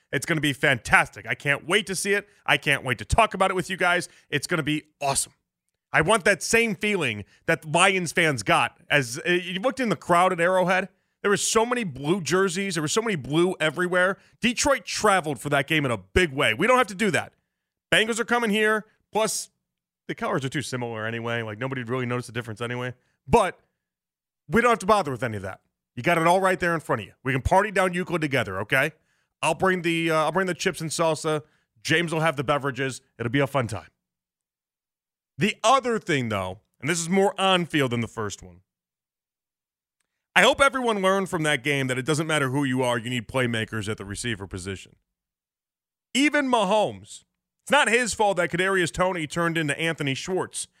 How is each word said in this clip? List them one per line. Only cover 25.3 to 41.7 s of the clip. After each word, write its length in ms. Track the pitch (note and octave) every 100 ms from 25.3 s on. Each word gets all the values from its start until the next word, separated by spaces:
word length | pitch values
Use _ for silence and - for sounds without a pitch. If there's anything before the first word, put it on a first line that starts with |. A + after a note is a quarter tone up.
| G#2
of 40 |
that. 160 | F#2+ - _ _ _ -
You 60 |
got 160 | B2 E3
it 80 | E3
all 160 | F#3
right 180 | F#3 F#3
there 140 | F3
in 60 | E3
front 200 | - B2+
of 60 | F#2+
you. 80 | -
We 100 | C3
can 80 | C3
party 300 | - F#3 G#3+
down 240 | F#3+ F#3+
Euclid 260 | F3+ F3 E3+
together, 400 | D3+ C3 G#2+ F#2
okay? 320 | G#2+ C3+ D#3 - _ _ _ _
I'll 140 | D3
bring 260 | E3 F#3+ F#3
the, 300 | E3+ E3 E3
uh, 140 | D#3
I'll 80 | D#3
bring 140 | E3 F#3
the 60 |
chips 300 | E3+ F#3+ D#3
and 80 | D#3+
salsa. 500 | - E3 D3+ D#3 D3+ - _ _ _
James 300 | - D#3+ E3+
will 80 | D#3+
have 160 | D#3+ C#3
the 80 |
beverages. 560 | C#3 C#3+ C#3 B2 C3+ B2+ - -
It'll 140 | A#2
be 80 | C#3
a 60 | C3+
fun 200 | C#3 A2+
time. 220 | G2+ - _ _ _ _ _ _ _ _ _ _ _ _ _ _ -
The 180 | G3+ G3+
other 340 | G#3+ C4+ B3 A3
thing, 300 | - C#3+ A#2
though, 300 | G2+ F#2 F#2+ _ _
and 80 | C3+
this 100 | E3+
is 80 | E3
more 260 | G3 G3 -
on-field 520 | F#3+ F#3 E3 D#3 C3
than 100 | A#2
the 60 | A2
first 340 | - G#2 -
one, 180 | F2+ F2 _ _ _ _ _ _ _ _ _ _ _ _ _ _ _ _ _ -
I 60 |
hope 180 | G#3+ C#4+
everyone 400 | C#4 C4 A#3 G#3
learned 280 | F#3+ G3 F#3+
from 160 | F3
that 180 | D3+ C#3+
game 240 | D3